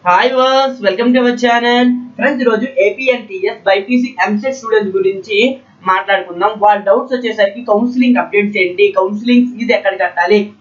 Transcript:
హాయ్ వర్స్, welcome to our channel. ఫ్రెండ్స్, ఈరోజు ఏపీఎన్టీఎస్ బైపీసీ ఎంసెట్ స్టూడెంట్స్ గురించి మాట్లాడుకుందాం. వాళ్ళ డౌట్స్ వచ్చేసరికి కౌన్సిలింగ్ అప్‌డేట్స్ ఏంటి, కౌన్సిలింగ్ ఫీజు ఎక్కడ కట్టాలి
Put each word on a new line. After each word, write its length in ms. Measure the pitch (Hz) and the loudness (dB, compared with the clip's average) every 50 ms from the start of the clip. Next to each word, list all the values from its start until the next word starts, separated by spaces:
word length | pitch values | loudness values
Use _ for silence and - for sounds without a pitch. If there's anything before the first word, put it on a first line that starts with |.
| _ | _
హాయ్ 240 | 180 175 - 226 254 262 | 2 2 2 2 2 2
వర్స్, 420 | 254 254 262 262 269 269 269 - - 202 | 2 2 2 2 2 0 0 -4 -2 -2
welcome 220 | 190 185 196 240 247 247 | -2 0 2 2 2 4
to 60 | 254 | 4
our 100 | 247 240 240 - 240 | 2 2 0 0 0
channel. 420 | 240 233 240 233 240 240 247 247 247 247 - - - - | 0 2 2 2 2 2 4 2 2 0 -2 -6 -12 -6
ఫ్రెండ్స్, 240 | - 226 277 294 247 247 | -2 -2 -2 0 0 0
ఈరోజు 220 | 233 220 208 240 269 - 269 285 | 0 0 0 -2 -4 0 0 0
ఏపీఎన్టీఎస్ 760 | - - - 262 262 247 240 214 202 190 185 185 208 - - - | 0 0 0 0 0 0 -2 -4 -10 -8 -4 -4 -4 -4 -2 0
బైపీసీ 420 | 196 190 196 196 - 247 247 247 - - - - | 2 2 2 0 0 0 0 0 -2 -2 -2 -2
ఎంసెట్ 320 | 214 208 208 233 262 262 | 0 0 -2 -2 -4 -6
స్టూడెంట్స్ 340 | 262 233 214 226 214 202 190 185 | -6 -4 0 0 0 0 0 -2
గురించి 400 | 190 190 190 196 190 185 220 208 202 240 254 262 - - _ _ _ 165 185 | 0 0 0 -2 -2 -6 -4 0 0 0 0 0 -4 -12 _ _ _ -2 0
మాట్లాడుకుందాం. 640 | 185 190 190 202 196 185 175 175 175 175 190 214 214 208 202 | 0 0 0 0 -2 -2 -2 -6 -4 -2 -2 -2 0 2 2
వాళ్ళ 160 | 208 208 202 202 | 2 2 2 2
డౌట్స్ 260 | 196 202 247 247 - 262 | 0 0 0 0 -2 -6
వచ్చేసరికి 460 | 247 247 226 214 214 202 202 - 240 - 226 | -4 -4 -4 0 0 0 0 0 -8 -2 0
కౌన్సిలింగ్ 500 | 208 208 240 247 247 254 247 247 240 240 226 | 0 0 0 0 0 0 2 2 2 2 0
అప్‌డేట్స్ 340 | - 196 202 202 208 208 202 185 | 0 0 0 0 0 0 -2 -2
ఏంటి, 220 | 175 180 185 202 202 - | -2 2 0 0 2 2
కౌన్సిలింగ్ 500 | 190 190 196 208 208 226 240 247 240 247 247 - | 0 -2 0 -4 -4 0 2 4 4 2 2 -4
ఫీజు 200 | 208 233 247 220 | -6 -2 -2 -2
ఎక్కడ 160 | 202 - 196 190 185 185 | 0 0 -2 -2 -2 -4
కట్టాలి 360 | 175 - 175 180 180 202 208 196 - - _ | -4 -2 -2 0 0 0 0 -2 -6 -10 _